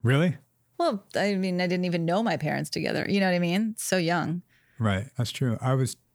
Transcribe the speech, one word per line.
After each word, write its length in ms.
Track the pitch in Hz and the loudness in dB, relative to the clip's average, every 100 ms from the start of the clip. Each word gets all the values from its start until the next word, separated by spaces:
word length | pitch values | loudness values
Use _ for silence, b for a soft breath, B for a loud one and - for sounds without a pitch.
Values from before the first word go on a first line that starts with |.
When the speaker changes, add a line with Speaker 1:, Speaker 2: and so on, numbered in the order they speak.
Speaker 1:
Really? 340 | 113 139 175 - - _ _ - | 2 4 4 0 -8 _ _ -2
Speaker 2:
Well, 260 | 339 208 - - | 0 -2 -4 -2
I 180 | 202 | 0
mean, 260 | 190 190 180 | 0 0 0
I 60 | 180 | 0
didn't 180 | 180 180 | 0 0
even 180 | 170 | 0
know 180 | 165 185 | 0 0
my 140 | 226 156 | 0 -2
parents 340 | 151 139 156 | -2 -2 -4
together. 360 | 165 - - - | -4 -2 -2 0
You 120 | 202 | 0
know 60 | 185 | 2
what 80 | 175 | 2
I 20 | |
mean? 340 | 175 185 220 220 | 0 0 -2 -4
So 180 | - 185 | -2 0
young. 460 | 165 170 156 175 - b b - | 2 0 0 -4 -8 b b -2
Speaker 1:
Right. 300 | 110 95 - - | 0 0 -2 -4
That's 140 | 117 | -6
true. 260 | - 127 107 | -2 -2 0
I 140 | 127 | 0
was 220 | 135 123 - _ | 0 0 -6 _